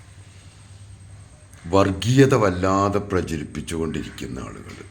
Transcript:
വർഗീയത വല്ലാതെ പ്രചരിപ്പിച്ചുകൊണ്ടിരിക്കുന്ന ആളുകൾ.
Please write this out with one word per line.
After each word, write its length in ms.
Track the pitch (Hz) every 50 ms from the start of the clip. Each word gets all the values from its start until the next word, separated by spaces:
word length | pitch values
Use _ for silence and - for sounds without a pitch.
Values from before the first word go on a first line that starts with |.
| - - - - - - - - - - - - - - - - - - - - - - - - - - - - - - - - -
വർഗീയത 680 | 82 87 95 98 98 95 - 98 110 131 135 135 131 127
വല്ലാതെ 640 | 123 107 98 90 90 90 95 95 98 98 101 95 101
പ്രചരിപ്പിച്ചുകൊണ്ടിരിക്കുന്ന 1400 | 98 98 98 90 80 69 80 78 73 - - - - - 85 80 80 78 76 76 60 57 - - 67 64 62 64
ആളുകൾ. 360 | 60 53 52 52 50 - 50 50 - -